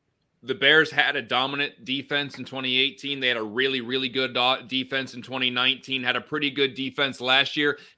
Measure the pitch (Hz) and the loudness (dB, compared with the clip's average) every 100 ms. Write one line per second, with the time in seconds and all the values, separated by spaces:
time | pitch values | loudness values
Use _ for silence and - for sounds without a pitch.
0 | _ _ _ _ 117 117 139 156 151 139 | _ _ _ _ -6 2 6 6 6 2
1 | 131 143 113 123 135 139 143 - 120 135 | 2 0 0 0 0 -2 -6 -6 -6 -6
2 | 131 143 143 - 120 131 131 127 139 131 | -2 -2 -2 -8 -10 -6 0 2 2 0
3 | 139 139 127 117 110 110 135 131 117 131 | -8 -2 0 0 -2 0 0 0 -2 -2
4 | 131 123 131 123 127 131 117 131 127 135 | -2 -2 -2 2 2 2 -2 -6 -2 -4
5 | 127 123 117 131 127 123 127 131 - 135 | -6 -10 -10 -2 -2 2 2 0 -4 -4
6 | 123 123 117 151 143 135 139 120 135 135 | -2 -2 -2 -4 -2 0 0 0 -6 -2
7 | 139 120 127 131 135 151 147 139 - | -2 -2 2 4 4 2 0 0 -10